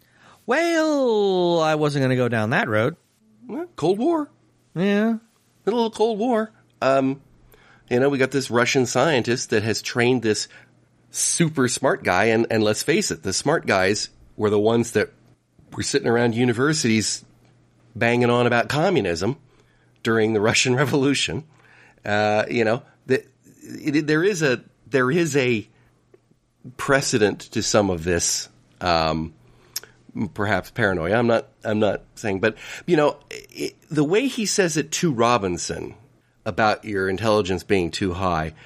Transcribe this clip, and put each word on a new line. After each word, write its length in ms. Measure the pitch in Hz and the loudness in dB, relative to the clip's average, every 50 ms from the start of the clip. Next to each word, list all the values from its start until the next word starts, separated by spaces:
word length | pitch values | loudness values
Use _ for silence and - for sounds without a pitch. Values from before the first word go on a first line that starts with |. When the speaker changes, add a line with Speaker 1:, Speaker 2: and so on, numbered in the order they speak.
| _ _ _ _ _ - - _ - | _ _ _ _ _ -20 -20 _ -4
Speaker 1:
Well, 1120 | - 240 311 339 339 339 320 311 311 302 285 262 240 220 208 202 196 185 185 175 175 170 165 | -2 0 0 2 2 2 2 2 2 2 2 2 2 2 2 2 2 2 2 2 2 4 2
I 140 | 156 156 156 | 2 2 2
wasn't 300 | 151 151 147 143 147 135 | 2 2 0 2 2 2
gonna 120 | 127 127 | 2 2
go 120 | 123 123 117 | 2 2 0
down 220 | 120 113 107 107 | 2 0 0 0
that 180 | 139 - - 98 | 0 0 0 0
road. 280 | 107 107 113 139 170 _ _ _ _ _ _ _ _ _ 240 | 0 0 0 0 -2 _ _ _ _ _ _ _ _ _ -16
Speaker 2:
Well, 200 | 254 202 294 349 349 - | -12 -10 -10 -10 -10 -8
Cold 220 | - - 233 220 202 | -4 0 0 0 2
War. 320 | 240 339 339 311 294 - _ _ _ _ _ _ _ _ - | 0 0 0 0 -2 -6 _ _ _ _ _ _ _ _ -6
Speaker 1:
Yeah. 400 | 160 185 202 202 202 214 226 226 220 _ _ _ _ _ _ _ _ - | -2 0 0 2 2 2 0 -2 -4 _ _ _ _ _ _ _ _ -4
Speaker 2:
A 40 | 196 | -2
little 200 | 220 247 226 220 | 0 0 0 -2
Cold 280 | - - 214 233 226 196 | 0 0 0 0 0 -2
War. 320 | 220 262 240 214 220 - _ _ _ _ _ - | -2 0 0 0 -2 -4 _ _ _ _ _ -2
Um, 400 | 120 131 135 135 135 131 135 135 _ _ _ _ _ - - - - - - _ _ - | 0 2 2 2 2 0 -2 -4 _ _ _ _ _ -20 -20 -20 -20 -20 -20 _ _ -2
you 100 | 123 123 | 0 2
know, 80 | 135 143 | 2 2
we 100 | 139 127 | 2 2
got 120 | 131 131 | 0 0
this 200 | 143 139 127 - | 0 -2 -2 0
Russian 360 | 110 120 123 120 - 139 123 | 0 0 2 2 2 0 0
scientist 640 | 120 - 127 135 165 151 127 107 117 117 127 - - | 0 2 2 2 2 2 0 0 0 -2 -4 -2 -2
that 120 | 120 107 98 | -2 -2 0
has 200 | 113 101 - - | 0 -4 -4 -6
trained 400 | - - 127 117 123 131 123 - | -6 -2 0 2 2 2 2 2
this 260 | 110 107 - - - - - - _ _ _ _ _ _ _ _ _ | 0 -2 -2 -4 -10 -14 -20 -20 _ _ _ _ _ _ _ _ _
super 580 | - - - - - - 170 156 160 139 127 117 | -8 -6 -4 -2 0 0 0 0 2 0 0 0
smart 340 | - - 127 143 190 - - | 0 0 0 0 0 0 0
guy, 220 | 104 90 92 107 | 0 2 2 4
and, 200 | 113 113 113 117 - | 4 4 2 2 2
and 120 | 113 110 107 | 2 0 2
let's 200 | 104 107 - - | 2 0 -2 0
face 280 | - 156 214 - - | 0 0 0 0 -2
it, 120 | 82 - - | -4 -6 -6
the 100 | 101 92 | -6 -4
smart 340 | - - 139 160 165 - | -4 -2 0 -2 -2 0
guys 440 | 117 110 95 92 95 107 - - - _ _ - - - | 0 0 2 2 2 0 0 -4 -10 _ _ -20 -18 -8
were 140 | - 104 104 | -2 0 2
the 80 | 104 104 | 2 2
ones 340 | 104 110 117 117 113 - - | 2 2 2 2 0 0 0
that 180 | 107 101 - - _ _ _ _ _ _ _ _ _ - - - | -2 -2 -2 -6 _ _ _ _ _ _ _ _ _ -20 -16 -10
were 60 | - 101 | -8 -6
sitting 260 | - - 139 - 123 | -2 -2 -2 0 2
around 260 | 117 120 120 120 110 | 2 2 2 2 2
universities 920 | 117 127 123 117 113 131 151 156 151 - 117 110 110 98 - - - - _ _ _ _ _ _ _ _ _ _ _ _ _ - | 2 2 2 2 2 0 0 0 0 2 2 2 2 0 -2 -6 -8 -10 _ _ _ _ _ _ _ _ _ _ _ _ _ -6
banging 340 | 107 117 117 120 120 123 120 | -2 0 2 2 2 2 2
on 160 | 120 123 123 | 2 2 2
about 220 | 120 120 117 113 107 | 2 2 0 0 0
communism 680 | - 143 160 202 190 139 101 87 85 78 95 107 139 - _ _ _ _ _ _ _ _ _ _ _ _ - | -2 0 0 2 2 0 0 0 -2 -2 -2 -4 -4 -6 _ _ _ _ _ _ _ _ _ _ _ _ -4
during 300 | 120 113 113 107 110 113 | -2 0 2 2 2 2
the 80 | 104 | 2
<laughs> 80 | 101 113 | 2 2
Russian 260 | 113 - - 131 123 | 2 0 0 0 2
Revolution. 720 | 127 147 127 160 147 131 143 135 - - - - - - _ _ _ _ _ - - - _ _ _ - | 0 0 0 0 0 2 0 0 0 -2 -4 -6 -8 -10 _ _ _ _ _ -20 -20 -20 _ _ _ -6
Uh, 400 | 107 104 104 107 107 107 107 - - | -4 -2 0 0 0 0 0 -2 -2
you 160 | - 117 113 | 0 0 0
know, 180 | 110 113 131 - _ _ _ _ | 0 0 -2 -4 _ _ _ _
the, 180 | - 131 123 - _ _ _ _ - - _ - | -2 -2 -2 -2 _ _ _ _ -20 -20 _ -20
it, 440 | - - - - 151 139 151 156 | -16 -14 -8 -6 -2 -2 0 0
there 160 | 143 151 156 175 | 0 0 0 0
is 180 | 202 214 160 156 | 0 0 0 0
a, 200 | 139 123 107 - _ _ _ _ | 0 0 -2 -4 _ _ _ _
there 240 | - - 139 127 127 | -2 0 2 2 2
is 260 | 151 180 170 156 127 | 2 0 0 0 0
a 320 | 143 127 127 120 107 104 _ _ _ _ _ _ _ _ _ _ - _ _ _ _ _ _ _ _ - 127 - | 0 2 2 0 -2 -2 _ _ _ _ _ _ _ _ _ _ -20 _ _ _ _ _ _ _ _ -20 -20 -14
precedent 640 | - - - 139 139 143 - - 113 104 98 87 - | -8 -2 0 0 0 0 0 0 2 2 2 0 -2
to 220 | - - - 113 101 | -10 -8 -6 -6 -4
some 280 | - - 113 101 98 | 0 2 2 2 2
of 140 | 90 85 80 | -2 -4 -2
this, 440 | 90 87 85 - - - - - - _ _ _ _ _ - | -2 -2 0 0 -2 -4 -6 -8 -12 _ _ _ _ _ -6
um, 520 | 87 90 85 82 80 80 78 80 80 80 - _ _ _ _ _ _ _ - - - - _ _ _ _ - 123 117 95 - | -2 0 0 0 0 0 -2 -4 -6 -8 -10 _ _ _ _ _ _ _ -14 -14 -14 -16 _ _ _ _ -8 -8 -8 -6 -4
perhaps 360 | - 104 104 104 92 - - | -4 -2 0 0 -2 -2 -6
paranoia. 440 | - - 113 101 95 87 78 87 104 | -4 0 0 0 0 0 0 0 0
I'm 100 | 120 120 | 2 2
not, 220 | 117 117 113 - - _ _ - | 2 2 0 -2 -6 _ _ -6
I'm 140 | 113 107 107 | -4 0 0
not 220 | 107 101 - - - _ - | 2 0 0 -2 -8 _ -16
saying, 260 | - - 110 95 95 | -8 -6 -4 -4 0
but, 160 | 95 110 - - - - - - - | -2 -2 -2 -4 -16 -16 -16 -10 -2
you 100 | - 175 | 0 2
know, 220 | 151 147 139 - - - - | 4 4 2 0 -2 -14 -18
it, 440 | - - - - - - 147 135 - _ _ - | -18 -18 -18 -18 -12 -10 -10 -10 -10 _ _ -6
the 140 | 160 147 147 | 0 0 0
way 220 | 143 185 220 269 262 | 2 2 0 0 -2
he 160 | - 240 214 | -2 -4 -4
says 300 | 190 - - 190 170 151 | -2 0 0 0 0 0
it 140 | 156 151 156 - | -2 -4 -4 -4
to 200 | - - 170 135 | -2 0 0 2
Robinson 840 | 113 117 117 123 117 98 92 87 82 - - 82 - - - - - - _ _ _ _ _ _ _ - | 2 2 2 2 2 0 -2 -4 -4 -6 -8 -8 -8 -10 -14 -16 -18 -20 _ _ _ _ _ _ _ -10
about 380 | 110 92 - 113 107 101 - - | -8 -2 0 0 0 0 -2 -6
your 240 | 110 101 98 95 95 | -6 -4 -2 -2 -2
intelligence 520 | 95 90 107 113 104 107 101 90 95 87 - | -2 -2 0 2 2 2 2 0 -4 -4 -2
being 280 | - 104 95 - - | -2 -2 0 0 -2
too 220 | - - 104 95 87 | -4 -4 -4 -4 -4
high 400 | 87 98 92 85 80 80 80 78 - - | -2 -4 -2 -2 -2 -4 -6 -10 -14 -20